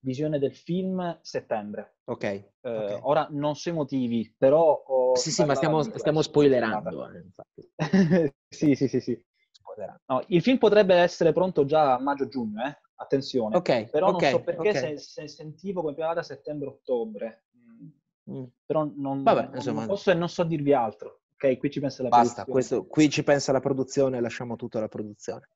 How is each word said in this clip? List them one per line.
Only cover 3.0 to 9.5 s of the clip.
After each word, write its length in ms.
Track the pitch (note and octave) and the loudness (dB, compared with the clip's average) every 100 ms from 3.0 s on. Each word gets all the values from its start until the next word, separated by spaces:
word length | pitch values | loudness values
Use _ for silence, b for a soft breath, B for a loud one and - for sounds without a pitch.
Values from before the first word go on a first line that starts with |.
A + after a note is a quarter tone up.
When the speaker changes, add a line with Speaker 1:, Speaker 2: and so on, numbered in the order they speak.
Speaker 1:
ora 260 | C3 C#3+ - | 0 0 0
non 240 | D3 D3 | -4 -4
so 140 | D3 - | -4 -6
i 40 | |
motivi, 640 | E3 C#3 C3+ B2 A#2 G#2+ _ | -4 -4 -2 -2 -2 -4 _
però 460 | C3+ D3+ D#3+ C#3 | 4 6 4 2
ho 280 | - C3 B2+ | 0 0 2
Speaker 2:
Sì, 160 | B2+ D#3 | 0 0
sì, 140 | B2+ | 0
ma 100 | D3+ | 2
Speaker 1:
parlato 20 | C3+ | 2
Speaker 2:
stiamo, 260 | D#3+ D#3 | 2 0
Speaker 1:
di 60 | C3 - | -2 -2
Speaker 2:
stiamo 200 | - D#3 | 0 0
Speaker 1:
questo, 120 | D3 | 2
Speaker 2:
spoilerando, 680 | D3 D3 B2+ A2+ G#2+ - C#2+ | 4 4 4 0 -4 -6 -10
Speaker 1:
data. 140 | B1 | -12
Speaker 2:
eh, 80 | - | -16
infatti. 500 | - - - - - - | -20 -20 -20 -20 -20 -8
Speaker 1:
<laughs> 560 | D#3 F#3+ F3 F3+ D3+ _ _ | 0 4 4 4 2 _ _
Sì, 240 | - D3+ | 0 2
sì, 140 | C3+ C3+ | 2 2
sì, 120 | B2+ | -2
sì. 240 | B2 A#2+ _ _ _ | -2 -8 _ _ _